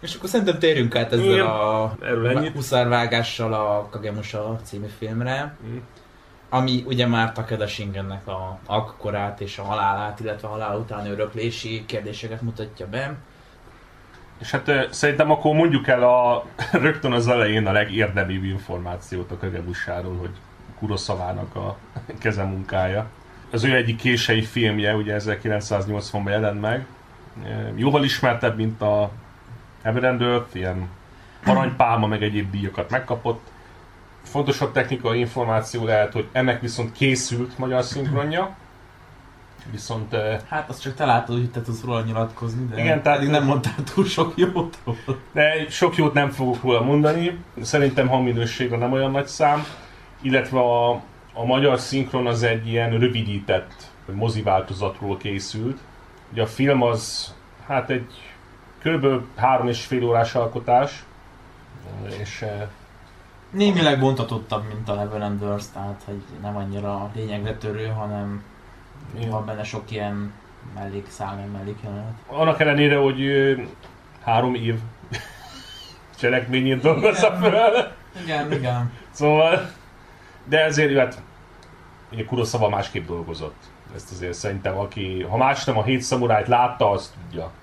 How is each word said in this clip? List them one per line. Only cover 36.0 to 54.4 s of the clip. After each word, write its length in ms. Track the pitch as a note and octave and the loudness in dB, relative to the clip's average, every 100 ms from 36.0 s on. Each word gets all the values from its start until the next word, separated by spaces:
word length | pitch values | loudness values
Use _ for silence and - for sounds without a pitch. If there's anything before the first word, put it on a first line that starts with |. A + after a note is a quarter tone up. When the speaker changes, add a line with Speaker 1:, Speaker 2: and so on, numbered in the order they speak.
| G#2 | 2
Speaker 2:
hogy 140 | A#2 G#2+ | 0 -2
ennek 280 | B2+ B2+ A#2 | 0 2 0
viszont 320 | A#2+ A#2 A2+ | -2 -4 -6
készült 680 | - C3+ B2 - A#2+ B2 - | 0 2 2 0 -4 -4 -4
magyar 240 | B2+ B2+ | -2 0
szinkronja. 720 | B2+ C#3+ C#3 C#3 C#3+ E3 F#3+ F#3+ - - - - - - - - - - - | 0 -2 -2 0 0 -2 -2 -6 -20 -20 -20 -20 -20 -20 -20 -20 -20 -20 -14
Viszont, 420 | A2 - A2+ G#2 | -12 -8 -6 -4
ö, 220 | A2+ G#2+ A2 - | -2 -2 -4 -4
Speaker 1:
Hát 200 | D#3 D3+ | -6 -6
azt 120 | B2 | -8
csak 120 | - | -10
te 100 | B2+ | -4
látod, 320 | D3 A#2+ A#2 A#2+ | 2 2 2 -2
hogy 120 | A#2+ | -2
te 120 | A#2+ | -4
tudsz 220 | A#2 A2+ | -6 -6
róla 160 | A#2+ A#2 | -2 -2
nyilatkozni, 640 | A2+ A2 A2+ A2+ A#2 A#2 B2+ | -2 -2 -2 -4 -6 -4 -4
de 140 | - | 0
Speaker 2:
Igen, 200 | E3 D#3 | 2 4
tehát 160 | C#3+ D3 | 4 4
Speaker 1:
eddig 120 | C#3 | 4
nem 140 | D3+ | 4
mondtál 300 | C#3 C#3 - - C3+ | 4 2 0 -4 -4
túl 100 | - | 2
sok 280 | F#3+ - E3 - | 2 2 0 4
jót 420 | F3 F3+ E3 - | 2 2 -4 -6
róla. 340 | - A#2 - C3 - | -8 -8 -4 -6 -4
Speaker 2:
De 360 | D3+ D3+ D#3 D#3 | 4 4 4 -2
sok 260 | - F3 E3+ | 2 2 4
jót 160 | D3+ | 4
nem 180 | C#3+ C#3+ | 4 2
fogok 320 | A#2+ C3 A#2 | 0 0 0
róla 180 | B2+ A#2+ | 4 4
mondani. 600 | B2 D3 D3+ D#3+ E3+ F3 - - | 6 6 4 4 0 -4 -12 -10
Szerintem 460 | A2+ D3+ C#3 C3 B2+ | -2 4 4 4 4
hangminőségre 680 | C3 B2+ A#2 A2+ - B2 A#2 | 4 2 2 0 -2 -2 0
nem 160 | B2 | 0
olyan 180 | C3+ C3+ | 2 2
nagy 160 | C3+ C#3 | 0 -2
szám. 380 | - D3+ D3 D3+ - - - - - | 2 4 4 -2 -12 -18 -20 -20 -6
Illetve 380 | C3+ C3 B2 B2+ | 2 2 2 2
a, 320 | B2 A#2+ A#2+ A2+ - - - | 4 4 4 2 -4 -20 -18
a 120 | - | -6
magyar 340 | A#2 C3 C#3 B2+ | 2 4 4 4
szinkron 480 | - C3+ B2+ C3 B2 | 0 -2 -2 0 0
az 160 | A#2 | 2
egy 240 | A#2 A2+ A2 | 2 2 0
ilyen 220 | A2+ A#2 A2+ | 0 0 4
rövidített 760 | A#2+ A2+ G#2 G2+ G2 F#2 - - - - - | 2 2 -2 -4 0 -2 -2 -16 -20 -20 -12
moziváltozatról 1040 | G2 A2+ G#2+ | -4 -2 0